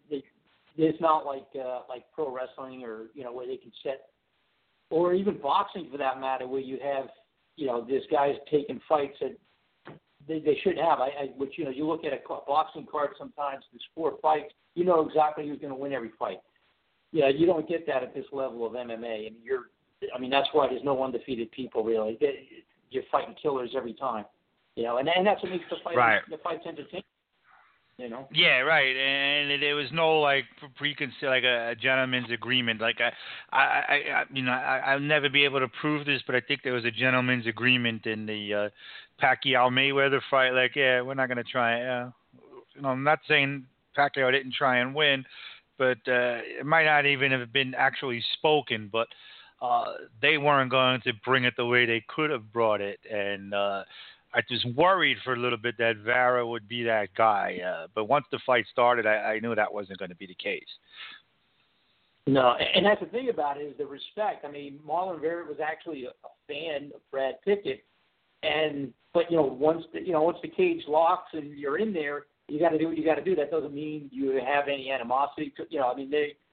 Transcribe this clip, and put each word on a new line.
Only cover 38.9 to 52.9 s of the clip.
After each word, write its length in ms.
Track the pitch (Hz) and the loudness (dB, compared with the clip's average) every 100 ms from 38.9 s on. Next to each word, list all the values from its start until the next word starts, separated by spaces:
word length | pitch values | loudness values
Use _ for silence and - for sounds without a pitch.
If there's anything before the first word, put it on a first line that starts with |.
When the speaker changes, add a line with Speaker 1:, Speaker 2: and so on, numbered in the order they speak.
| - - - | -20 -16 0
Speaker 2:
Pacquiao 460 | 139 127 143 127 127 | 2 2 2 4 4
Mayweather 500 | 127 139 139 139 135 - | 4 2 4 2 2 2
fight. 200 | 135 127 | 2 4
Like, 260 | 127 127 143 | 4 2 2
"Yeah, 240 | 135 127 | 2 2
we're 140 | 123 | 0
not 140 | 135 127 | -2 -2
gonna 140 | 123 | -2
try." 380 | 113 131 117 117 | -4 0 2 0
Uh, 300 | 127 123 123 - _ _ - 131 - | -2 -4 -6 -14 _ _ -20 -20 -20
you 80 | - | -8
know, 80 | 139 | -4
I'm 120 | 131 | 0
not 180 | 143 156 - | 2 2 2
saying 380 | 151 139 139 131 _ _ - | 2 2 -2 -10 _ _ 0
Pacquiao 340 | 143 143 131 | 0 2 2
didn't 220 | 135 131 | 2 0
try 280 | 120 139 123 | 0 2 4
and 140 | 123 | 2
win, 300 | 143 151 135 131 - - - _ - | 2 2 2 -2 -16 -20 -20 _ 0
but, 180 | 127 123 - | 0 0 0
uh, 380 | 123 123 117 117 117 | 2 2 -2 -8 -6
it 60 | 135 | 2
might 180 | 160 | 4
not 220 | 156 151 143 | 6 6 4
even 260 | 135 139 | 4 2
have 180 | 131 120 | 2 0
been 240 | 131 131 | 0 0
actually 480 | 127 135 139 139 117 - | 2 0 0 -6 -4 -4
spoken. 560 | - 156 151 - 113 104 | 0 2 2 2 -6 -2
But, 160 | 113 117 - - - - - | -2 -4 -6 -20 -20 -20 -6
uh, 320 | 123 120 107 - - 110 | 0 0 -2 -8 -14 0
they 160 | 143 156 | 2 4
weren't 340 | 143 139 131 | 4 4 4
going 300 | 131 127 127 123 | 4 4 2 -2
to 80 | 110 | -4
bring 200 | - 131 | 0 2
it 100 | 123 120 | 2 0
the 80 | |
way 220 | 120 123 120 | 2 2 4
they 180 | 113 - | 0 -4
could 140 | - 151 | -2 -2
have 240 | 135 110 | -2 -4
brought 300 | 117 113 104 | 0 2 2
it, 180 | 101 | -2